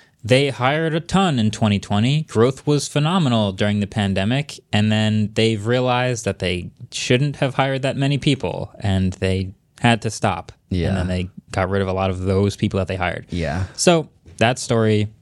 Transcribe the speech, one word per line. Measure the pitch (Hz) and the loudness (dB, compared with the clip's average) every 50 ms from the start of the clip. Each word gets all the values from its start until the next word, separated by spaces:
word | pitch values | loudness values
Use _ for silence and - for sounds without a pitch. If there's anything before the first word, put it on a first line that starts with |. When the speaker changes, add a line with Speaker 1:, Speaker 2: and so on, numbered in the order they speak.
| _ _ _ _ - | _ _ _ _ 0
Speaker 1:
they | 104 120 135 143 139 | 2 4 4 4 0
hired | 123 - 120 131 147 160 165 160 151 | -2 0 0 0 2 2 0 -2 -2
a | 170 | -4
ton | 156 - - 190 196 180 143 120 | -4 0 0 2 2 2 2 2
in | 107 107 | 2 0
twenty | - - 113 104 101 95 | 0 0 2 2 2 0
twenty. | - - 101 104 113 127 147 156 151 | 0 0 0 2 2 2 2 0 -2
Growth | - - 110 117 131 135 - - | 0 2 4 4 4 2 0 -2
was | 147 147 143 - | 0 0 0 0
phenomenal | - - 147 147 156 185 196 156 127 117 113 104 98 | -2 -2 0 0 2 2 2 2 2 2 2 2 0
during | 95 95 104 104 104 104 | 0 0 0 0 2 0
the | 101 - | -2 -2
pandemic, | - 113 101 95 95 95 95 107 127 139 147 - - - - _ - | -2 0 0 0 0 0 0 0 0 -2 -2 -6 -10 -16 -8 _ 0
and | 107 107 107 107 | 0 2 2 2
then | 110 107 107 107 107 104 101 - | 2 2 2 2 0 0 0 0
they've | 113 110 113 113 101 101 | 2 2 2 2 0 -2
realized | 113 123 127 127 127 123 123 127 127 123 117 - | 0 0 0 2 0 0 0 0 -2 -4 -2 -4
that | 98 95 - | -4 -4 -2
they | 95 90 90 87 90 - - _ 123 - - | -2 -2 -2 -4 -6 -10 -14 _ -20 -14 -10
shouldn't | - - - 127 123 147 147 135 | -8 0 2 2 2 2 0 -2
have | - 147 127 - | -2 -2 -2 0
hired | - 135 139 135 135 135 | 0 0 0 0 -2 -2
that | 135 - | -2 0
many | 135 139 139 147 131 | 0 0 0 0 0
people, | - 151 135 - - 87 - - - - - - | 2 0 0 0 -2 -4 -4 -6 -8 -10 -12 -6
and | - 101 95 95 95 92 92 | -2 0 2 2 2 0 -2
they | - 95 92 92 95 95 95 - _ _ _ _ - | -2 -2 -2 0 -2 -4 -6 -10 _ _ _ _ 0
had | - 120 117 110 - | 2 2 2 2 0
to | 110 | -6
stop. | - - - 104 87 85 - - - _ _ _ | -4 -2 -2 -2 -2 -4 -8 -14 -20 _ _ _
Speaker 2:
Yeah. | 95 90 82 90 | -4 -2 0 0
Speaker 1:
And | 95 | -2
then | 95 87 90 | -2 -2 -2
they | 90 90 90 90 - - - - | -2 -4 -4 -6 -10 -16 -18 -6
got | - 98 92 92 | -4 -2 -2 0
rid | 98 98 98 | 0 -2 0
of | 92 | 0
a | 92 | 0
lot | 95 95 95 | 0 0 -2
of | 92 90 | -2 -2
those | 92 98 95 95 101 101 - | -2 0 2 2 2 0 0
people | - 110 101 - 98 | -2 -2 -2 0 -2
that | 87 | -2
they | - 92 | -2 -4
hired. | 92 90 87 80 78 82 - | -2 -2 -4 -4 -6 -8 -8
Speaker 2:
Yeah. | 87 87 80 71 73 92 98 - - | -6 -4 -4 -2 -2 -4 -4 -6 -6
Speaker 1:
So | - - 180 170 165 - - _ _ _ - - | 0 2 4 4 4 0 -4 _ _ _ -20 -4
that | - 110 117 127 - | 0 0 0 0 -2
story | - - 120 113 110 110 107 104 104 107 - _ | -2 -2 0 2 2 2 2 2 0 -2 -6 _